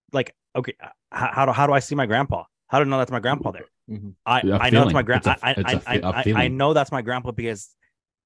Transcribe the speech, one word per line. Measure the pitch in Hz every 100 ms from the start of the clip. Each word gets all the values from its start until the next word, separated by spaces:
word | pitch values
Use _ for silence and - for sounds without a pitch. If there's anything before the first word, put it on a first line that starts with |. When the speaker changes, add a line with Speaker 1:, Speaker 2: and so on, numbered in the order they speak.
| _
Speaker 1:
like, | 139 120 - _ 139
okay, | 127 -
h-, | - - _
how | - 127 131 135
do, |
how | 127 143
do |
I | 135
see | -
my | 143 117
grandpa? | 117 135 92 - _ _
How | 131
do | 139
I |
know | 135
that's | 127
my | 123
grandpa | 123 139 110
there? | 90 - _ -
Speaker 2:
Mm-hmm. | 104 101 -
Speaker 1:
I, | - 123
Speaker 3:
A |
Speaker 1:
I |
know | 98 98
that's | 123
Speaker 3:
feeling. | 131 139
Speaker 1:
my | 143
gran-, | 110 123
Speaker 3:
It's | 127
a, | 131
Speaker 1:
I, | 123
I, |
Speaker 3:
it's | 139
a | 120 127
Speaker 1:
I, |
Speaker 3:
fe-, | 117 123
a | 92
Speaker 1:
I, | 107
I |
Speaker 3:
feeling. | 123 110 127 131
Speaker 1:
know | 143
that's | 156 135
my | 139
grandpa | 113 127 123
because | 113 117 104 - _ _ _ _ _